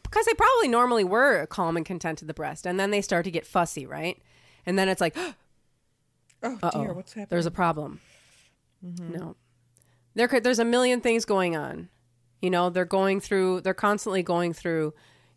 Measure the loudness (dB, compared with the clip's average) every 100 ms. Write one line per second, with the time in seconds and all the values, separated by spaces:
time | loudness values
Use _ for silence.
0 | -2 2 2 4 4 6 4 4 4 2
1 | 2 4 4 2 0 -2 -2 -2 -4 -6
2 | -6 -6 -10 -8 -8 -8 -4 -2 0 0
3 | 0 0 0 -4 -2 0 0 -2 -10 -6
4 | -6 -8 _ _ _ _ -2 0 2 2
5 | 0 -2 -10 -12 _ _ _ _ _ _
6 | _ _ _ _ -10 -6 -4 -4 -6 -8
7 | -12 -14 -6 -4 -2 0 0 0 -6 -12
8 | _ _ _ _ _ _ _ _ -16 -12
9 | -10 -10 -10 -16 _ _ _ _ _ _
10 | _ -2 2 2 2 2 2 4 4 2
11 | 2 0 2 2 2 -2 -4 -10 -14 _
12 | _ _ _ _ 0 2 2 0 0 2
13 | 2 0 0 0 2 0 -2 0 0 0
14 | 0 -2 0 0 0 -2 -2 -2 -2 -6
15 | _ _ _